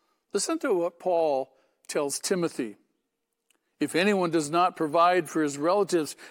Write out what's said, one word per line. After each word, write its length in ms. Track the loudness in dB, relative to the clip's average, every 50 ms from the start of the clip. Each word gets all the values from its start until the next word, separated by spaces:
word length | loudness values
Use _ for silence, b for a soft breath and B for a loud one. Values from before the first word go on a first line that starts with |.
| _ _ _ _ _ _ -6
Listen 260 | -4 -2 -4 -4 -4
to 140 | -2 -2 0
what 240 | 0 0 -2 -4 -4
Paul 520 | -2 0 0 2 2 2 0 0 -2 -6 b b b b b b b -6
tells 300 | -4 -4 -2 -2 -4 -6
Timothy. 580 | -4 -2 -2 0 -2 -2 -2 -4 -6 -6 -8 -14 _ _ _ _ _ _ _ _ _ _ _ _ _ _ _ _ _ _ _ -6
"If 140 | -6 -2 0
anyone 360 | 2 2 2 2 2 2 0
does 200 | 0 0 -2 0
not 260 | 0 2 2 2 0
provide 540 | -2 -4 0 2 4 4 4 4 2 0 0
for 120 | -2 -2 -2
his 140 | -2 -2
relatives, 600 | -2 0 2 2 2 2 2 0 0 0 -2 -6 B B B